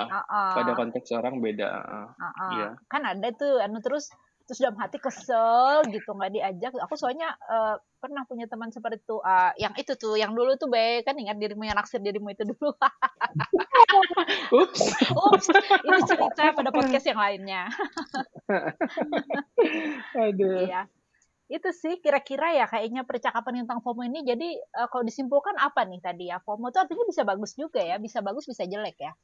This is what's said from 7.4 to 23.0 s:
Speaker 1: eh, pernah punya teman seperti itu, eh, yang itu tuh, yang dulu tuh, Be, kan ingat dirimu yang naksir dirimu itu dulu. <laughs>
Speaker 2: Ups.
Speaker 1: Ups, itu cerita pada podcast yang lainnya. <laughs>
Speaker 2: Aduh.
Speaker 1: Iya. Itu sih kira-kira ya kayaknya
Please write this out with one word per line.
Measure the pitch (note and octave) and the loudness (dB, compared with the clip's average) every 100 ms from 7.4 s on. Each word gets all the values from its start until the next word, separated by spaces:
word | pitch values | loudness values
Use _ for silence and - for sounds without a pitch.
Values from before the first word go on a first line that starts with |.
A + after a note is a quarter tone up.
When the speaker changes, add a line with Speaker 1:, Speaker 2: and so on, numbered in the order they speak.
Speaker 1:
eh, | - A3+ A3 G#3+ _ _ | -4 0 0 -2 _ _
pernah | C4 C#4+ | -12 -10
punya | B3+ A#3 A#3 | -10 -10 -10
teman | A3+ A3+ | -10 -10
seperti | A#3 A3+ G#3+ | -8 -8 -8
itu, | - G#3+ | -8 -4
eh, | F#3 F#3 F3+ - | 2 4 4 2
yang | G3+ | -4
itu | A3 - | -4 -6
tuh, | C4+ A3 G#3+ | -4 -2 0
yang | G#3 | 0
dulu | A3+ B3 | 2 2
tuh, | C4+ D4 | 2 2
Be, | A#3+ A3+ A#3+ | 2 2 2
kan | A#3 | -2
ingat | C#4+ G#3 G#3 | -4 -4 -4
dirimu | G#3 G#3 | -6 -6
yang | G#3+ | -4
naksir | G3+ G#3 A#3 | -2 -2 -4
dirimu | G3+ G3+ G#3 | -4 -4 -6
itu | G3 G#3 | -6 -6
dulu. | B3 D4 - | -2 -4 0
<laughs> | C4+ - B3 - - B3 - - - C5 A#4 G4 F#4 F4+ E4+ G4+ - | 0 0 -4 -2 -4 -4 0 0 2 6 8 8 6 2 0 -2 4
Speaker 2:
Ups. | B3 F#4 - - A5 - | 6 6 4 0 2 2
Speaker 1:
Ups, | - G4 G4 - F#4+ - F#4+ | 4 8 6 8 4 6 4
itu | D4 F4+ - | 6 4 6
cerita | F4 C4 - D4+ | 4 2 4 4
pada | D4+ C4 | 4 0
podcast | D4+ C4+ C4+ | 2 2 2
yang | C4+ A3 | 0 0
lainnya. | G3+ G3 G3 F#3+ F#3 A#3+ D#4 - - C4+ C4 - - | 0 0 -6 -6 -6 -6 -6 -6 -8 -8 -8 -10 -2
<laughs> | F#3+ D#3 - D4+ - D4+ D#4+ - C#4+ - - E4 D#4+ D#4 C#4 - B3+ | -2 -2 -4 -4 -4 -4 -4 -4 -6 -4 2 2 2 -6 -8 -8 0
Speaker 2:
Aduh. | A3 F#3+ G3 F#3 | 0 2 0 0
Speaker 1:
Iya. | F#3 F#3 G3+ _ _ _ _ _ - | -2 -4 -8 _ _ _ _ _ -10
Itu | D#4 F#4 | -6 -4
sih | F4 D#4 F4+ | -4 -6 -2
kira-kira | D4+ C#4 - C4+ E4 | 2 2 0 -4 0
ya | D#4 | 2
kayaknya | A3 A#3 A3 B3 | 2 0 -4 -6